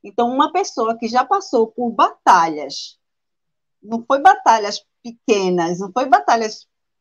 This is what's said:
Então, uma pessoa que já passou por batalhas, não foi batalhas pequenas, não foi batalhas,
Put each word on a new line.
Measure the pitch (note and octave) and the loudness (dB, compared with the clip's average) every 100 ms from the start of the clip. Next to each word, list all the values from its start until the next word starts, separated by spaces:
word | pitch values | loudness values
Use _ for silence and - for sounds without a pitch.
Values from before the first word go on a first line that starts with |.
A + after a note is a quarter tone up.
Então, | G3+ G#3+ A#3+ | -8 -2 -2
uma | C4 D#4 | 0 0
pessoa | E4+ G4 - A3+ A3+ | 0 -4 -4 -4 -4
que | A3+ | -2
já | B3 C4+ | -2 0
passou | G4 - A#3+ A3+ | -2 0 -2 0
por | - A#3+ | -2 -6
batalhas, | A#3 F4+ - - F#3 E3 D3+ D3 - - _ _ _ _ _ _ _ _ _ | 0 -2 0 2 4 2 -4 -10 -12 -16 _ _ _ _ _ _ _ _ _
não | G3+ A#3 A#3 | -10 -10 -2
foi | C#4 | 4
batalhas | E4+ G4+ E4+ A3+ G#3 G#3 _ _ | 4 4 4 2 0 -8 _ _
pequenas, | A#3 A#3 - G#3 F#3 F3+ E3+ F3 | -20 -12 0 0 2 0 -2 -4
não | G3 | -6
foi | B3 C4+ | -4 0
batalhas, | F#4 G#4 A#3 A3 - _ _ _ _ | 0 2 -2 -2 -10 _ _ _ _